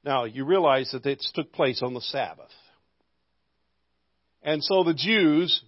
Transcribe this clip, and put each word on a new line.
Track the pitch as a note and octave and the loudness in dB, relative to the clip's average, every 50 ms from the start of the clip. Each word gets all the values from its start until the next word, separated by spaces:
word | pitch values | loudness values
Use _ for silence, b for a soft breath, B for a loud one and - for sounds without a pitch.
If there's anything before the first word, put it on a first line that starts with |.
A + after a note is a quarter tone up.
Now | _ C#3+ C3+ C3 A#2+ | _ -2 -2 -2 -2
you | A2+ A2+ C3 C3+ | -4 -8 -8 -2
realize | D3 F#3 G3 E3+ D3 C3+ C3+ C3 - | 0 2 2 4 4 4 2 0 -4
that | - B2+ | -10 -6
this | A#2 C#3+ C#3 - - - - | -4 -6 -6 -4 -8 -8 -8
took | E3+ D3+ _ | -8 -8 _
place | _ - D#3 C3 A#2+ - | _ 0 0 0 0 -2
on | B2+ B2 | -6 -6
the | B2+ B2 | -6 -8
Sabbath. | - - - C3+ A#2+ E2+ D#2+ - - _ - _ _ _ _ _ _ _ _ _ _ _ _ _ _ _ _ _ _ _ _ _ _ _ _ _ _ _ _ _ _ _ _ _ _ _ _ _ | -10 -8 -6 -6 -6 -6 -10 -18 -20 _ -20 _ _ _ _ _ _ _ _ _ _ _ _ _ _ _ _ _ _ _ _ _ _ _ _ _ _ _ _ _ _ _ _ _ _ _ _ _
And | - D3 D#3 D3+ C#3+ | -4 -4 -2 -2 -2
so | - G3 F#3+ F3+ | 0 2 2 2
the | E3+ D#3+ | 2 0
Jews | C3 C#3+ G3 A3+ G#3+ F3+ D#3 D3+ D#3 F3+ E3 - - - | 0 0 0 2 4 4 4 4 4 2 0 -2 -4 -4